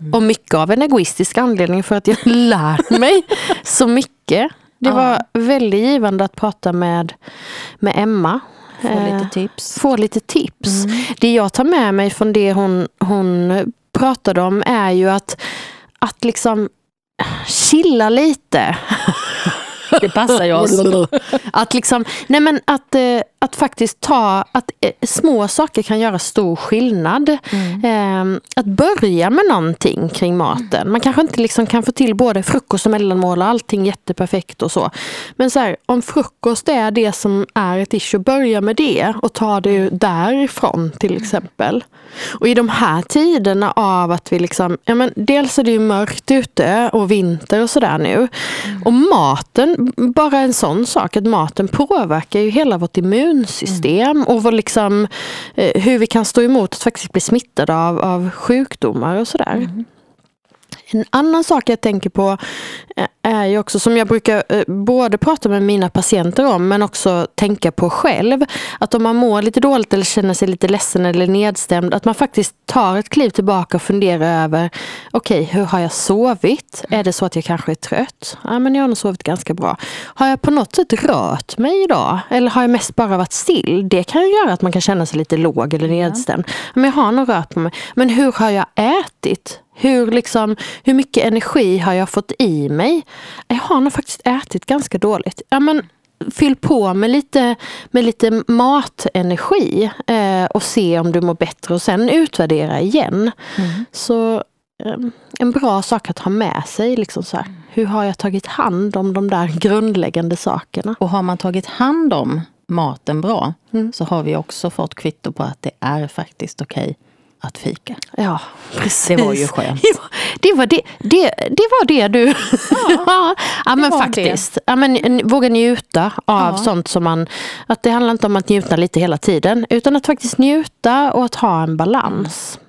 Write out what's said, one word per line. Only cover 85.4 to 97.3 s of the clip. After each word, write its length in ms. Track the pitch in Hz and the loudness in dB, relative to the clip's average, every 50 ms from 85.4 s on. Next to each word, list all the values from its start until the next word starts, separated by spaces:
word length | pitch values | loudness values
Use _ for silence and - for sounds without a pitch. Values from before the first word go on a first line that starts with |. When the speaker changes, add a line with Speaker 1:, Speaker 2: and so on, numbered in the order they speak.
| 165 160 135 120 117 147 160 | 0 0 0 0 -2 -2 -2
Speaker 2:
eller 140 | 151 160 160 | -2 0 0
Speaker 1:
Ja. 200 | 170 175 175 175 | 0 0 0 -2
Speaker 2:
nedstämd. 360 | 208 240 254 - - - 175 - - - - - - | -2 -4 -6 -4 -4 -4 -4 -6 -8 -12 -12 -4 0
Men 100 | 254 262 | 2 2
jag 80 | 269 | 2
har 200 | 269 294 240 208 | 2 2 2 2
nog 160 | 233 269 262 247 | 2 0 0 0
rört 260 | 208 170 165 - - | 0 -2 -2 -4 -4
på 60 | 170 | -4
mig. 120 | 165 170 - - - - - | -4 -4 -6 -8 -16 -6 0
Men 140 | 247 254 247 | 0 2 2
hur 240 | 226 262 277 262 | 4 2 2 2
har 180 | - - 220 214 | 2 0 0 0
jag 160 | 202 196 - _ - | 2 0 -2 _ -2
ätit? 880 | - 214 254 330 392 - - _ _ - - 190 - _ - - - _ _ _ - | 0 0 2 2 0 -2 -6 _ _ -4 -4 -4 -4 _ -18 -18 -18 _ _ _ 0
Hur, 240 | - 269 262 247 240 220 | 2 2 4 2 2 2
liksom, 460 | 233 240 233 - - 226 214 214 214 - - - - - - | 0 -2 -2 0 -2 -2 0 0 -4 -6 -8 -16 -14 -4 0
hur 100 | 262 262 | 2 2
mycket 300 | 269 269 - - - - | 2 2 2 0 0 2
energi 540 | 226 220 226 - - - 294 214 185 185 185 | 2 0 0 -2 0 0 2 2 4 2 2
har 140 | 170 190 | 2 0
jag 160 | 180 185 190 - | 0 0 -2 0
fått 240 | - 214 - - - - | -2 -4 -4 -4 -2 0
i 300 | 254 190 156 147 143 139 | 0 0 2 0 -2 -2
mig? 380 | 147 160 202 285 339 311 - - - - - - - - - - | 0 0 0 0 0 0 -2 -8 -20 -20 -20 -20 -20 -20 -6 -4
Jag 80 | 240 | -4
har 240 | 254 - - 339 262 | -4 -2 0 0 2
nog 120 | 269 285 | 2 2
faktiskt 280 | - - - - - - - | 0 -4 -6 -6 -12 -4 -2
ätit 420 | 247 247 269 - - - 180 - | -2 -2 -2 -4 -6 -8 -8 -2
ganska 320 | - 269 285 - - - 175 | -2 -2 -2 -2 -4 -4 -2
dåligt. 440 | - 214 208 - - 180 - - - - | 0 0 0 -2 -4 -6 -8 -10 -4 -2
Ja, 120 | 269 277 | 0 2
men 220 | 294 311 311 285 - - _ _ _ _ _ _ - - - | 2 2 0 0 -4 -6 _ _ _ _ _ _ -12 -12 0
fyll 220 | - 302 277 262 | 2 2 2 2
på 380 | - - - 311 226 202 185 180 | 0 0 0 2 2 2 0 0
med 160 | 196 214 240 | 0 0 2
lite, 460 | 262 285 277 _ | 0 0 -2 _